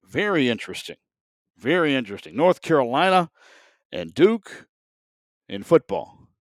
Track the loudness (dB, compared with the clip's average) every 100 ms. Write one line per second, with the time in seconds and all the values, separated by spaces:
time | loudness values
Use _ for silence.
0 | _ -4 0 0 0 -2 -6 -14 -14 -18
1 | _ _ _ _ _ _ -2 0 2 -2
2 | -4 -12 -10 0 0 0 0 0 2 0
3 | 2 2 0 _ -20 -20 _ _ _ -12
4 | -10 2 2 2 -8 -20 -20 _ _ _
5 | _ _ _ _ _ -12 2 2 2 -8
6 | -8 _ _ _